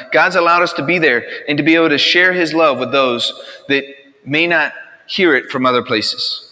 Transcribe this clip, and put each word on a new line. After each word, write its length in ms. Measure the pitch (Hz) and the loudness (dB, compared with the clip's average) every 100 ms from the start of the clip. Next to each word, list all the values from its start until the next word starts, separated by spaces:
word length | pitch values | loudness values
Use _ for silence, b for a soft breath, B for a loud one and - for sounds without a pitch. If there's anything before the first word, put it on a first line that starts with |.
| B | B
God's 240 | 156 170 185 | 2 2 2
allowed 280 | 170 175 | 2 2
us 100 | 175 | 2
to 100 | - | -2
be 140 | 143 175 | -2 0
there 260 | 151 120 - B B | 2 0 -4 B B
and 80 | 147 | -2
to 60 | |
be 120 | 151 165 | 2 4
able 140 | 165 | 4
to 100 | 143 | 2
share 340 | - 175 185 | 2 4 2
his 180 | 180 165 | 2 -2
love 280 | 160 160 123 | 2 2 0
with 120 | 127 | -2
those 400 | 139 131 120 - - B B - | 0 0 0 -4 -8 B B -4
that 160 | 139 139 - - _ - | -4 -4 -16 -20 _ -4
may 220 | 147 170 | -2 0
not 260 | 170 143 - - - - | 0 0 -6 -20 -20 -10
hear 300 | - 185 135 | 0 2 2
it 160 | - | -2
from 140 | 135 127 | -2 0
other 180 | 123 | 0
places. 640 | 117 110 107 - - - - | 0 -4 -4 -6 -6 -8 -14